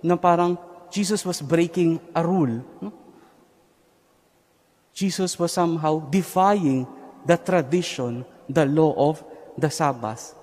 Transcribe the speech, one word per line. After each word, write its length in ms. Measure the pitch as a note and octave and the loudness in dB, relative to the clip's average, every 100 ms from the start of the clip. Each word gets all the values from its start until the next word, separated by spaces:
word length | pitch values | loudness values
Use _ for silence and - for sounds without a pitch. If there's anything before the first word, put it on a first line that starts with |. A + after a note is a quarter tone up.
Na 160 | E3 F3 | 0 2
parang 400 | F3+ E3+ F3 F3 - - - | 4 4 2 -2 -8 -20 -10
Jesus 340 | G3 F#3+ G#3 | -4 -2 -2
was 180 | F#3 E3+ | -2 -6
breaking 600 | C#3+ E3 E3+ F3+ E3+ E3 - E3 | -2 0 0 2 2 0 -4 -4
a 100 | E3+ | 0
rule, 340 | F#3 C#3 A#2 B2+ - | 2 0 -2 -10 -14
no? 80 | - - - - _ _ _ _ _ _ _ _ _ _ _ _ _ _ _ _ _ | -14 -14 -20 -20 _ _ _ _ _ _ _ _ _ _ _ _ _ _ _ _ _
Jesus 440 | - G3 F3 F#3 - | -4 -4 -2 -4 -2
was 160 | E3+ | -2
somehow 480 | - E3+ E3 D#3 D#3 D3 | 0 0 0 -2 -2 0
defying 760 | F3+ F3 F#3 F#3+ G#3 D#3+ C3 B2 - - - - | -2 0 2 4 4 2 0 -2 -12 -20 -12 0
the 120 | E3+ | 0
tradition, 880 | - F#3 C3 F3 E3+ - B2 A#2+ B2 - - | 2 0 2 0 -2 -6 -6 -6 -10 -18 -4
the 160 | C#3 C#3 | 0 2
law 280 | D3+ D#3+ C3+ | 4 2 4
of 260 | C#3+ D#3 - - - - | 0 0 -10 -20 -16 -4
the 120 | D3 | -4
Sabbath. 680 | - D3+ B2 A2+ A#2 - - | 0 -2 -2 -8 -10 -16 -20